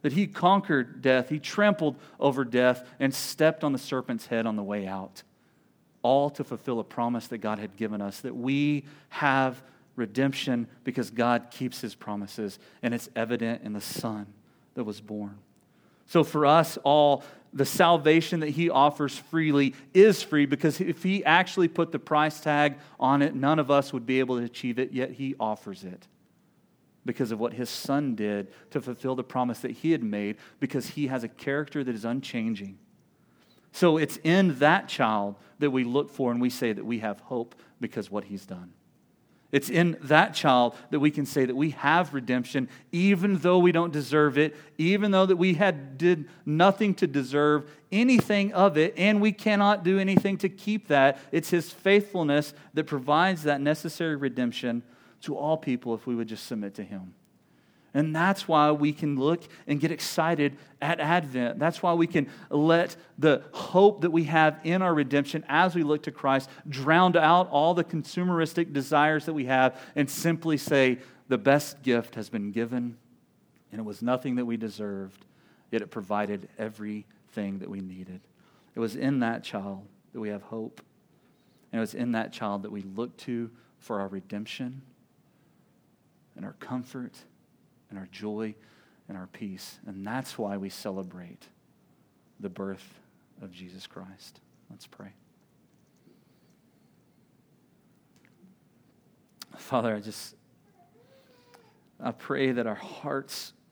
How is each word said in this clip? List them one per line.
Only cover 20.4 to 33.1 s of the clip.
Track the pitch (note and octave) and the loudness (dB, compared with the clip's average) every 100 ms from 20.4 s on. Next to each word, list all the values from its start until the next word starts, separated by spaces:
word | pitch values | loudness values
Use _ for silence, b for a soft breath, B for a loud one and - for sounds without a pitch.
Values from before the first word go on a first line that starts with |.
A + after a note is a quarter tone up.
| C#3+ | 2
because | C#3+ E3 C#3 | 2 0 0
if | F#3 D#3+ | -4 -2
he | F#3 G3 D3+ | -2 0 4
actually | E3 F#3 - E3+ | 2 2 0 0
put | E3 E3 | 0 -4
the | D3+ | -4
price | - D3+ D#3 D3+ | -2 0 0 -2
tag | D#3 D3 D3 C3+ B B | -2 2 0 -2 B B
on | B2+ C#3 | 2 4
it, | C#3+ - | 2 0
none | C#3 D#3 | 0 2
of | C3+ | 4
us | C#3+ C#3 | 2 2
would | C3 A#2 | -6 -2
be | C3 | 0
able | B2+ B2+ | 0 -2
to | A#2+ | -4
achieve | - B2 A#2+ | -6 -6 -4
it, | C3 | -4
yet | B2+ C3 | -4 -8
he | B2+ C3+ C3+ | -6 -8 -6
offers | A2 G#2+ - F#2+ | -6 -6 -10 -14
it | F#2 F2+ _ _ _ _ _ _ _ _ _ _ - | -16 -18 _ _ _ _ _ _ _ _ _ _ -10
because | A#2+ B2 | -4 -4
of | A2 | -2
what | A#2 | -4
his | A#2 A#2+ | -4 -8
Son | - - C#3 D3 A2 | -8 -2 -2 -2 -2
did | G#2 G2+ G2 B B | -2 -4 -6 B B
to | C#3+ | -8
fulfill | B2+ A#2+ C3 B2+ | -8 -8 -4 -4
the | |
promise | B2 C3 B2 A#2 | -4 -2 -2 -4
that | B2 | -8
he | A2+ D#3+ | -6 0
had | D#3 | 0
made, | A2+ G#2 G2+ G#2+ B B | 0 -4 -6 -8 B B
because | C#3 C#3 A#2 | -4 -4 -6
he | - D3 | -6 -4
has | C3 | -4
a | A2+ | -6
character | - - C#3+ D3 D3+ | -8 -6 -4 -4 -6
that | B2+ A2+ | -6 -6
is | |
unchanging. | A2+ B2+ C3+ A#2+ A2+ G#2 G2 F#2+ _ _ _ | -4 -6 -6 -6 -4 -6 -10 -16 _ _ _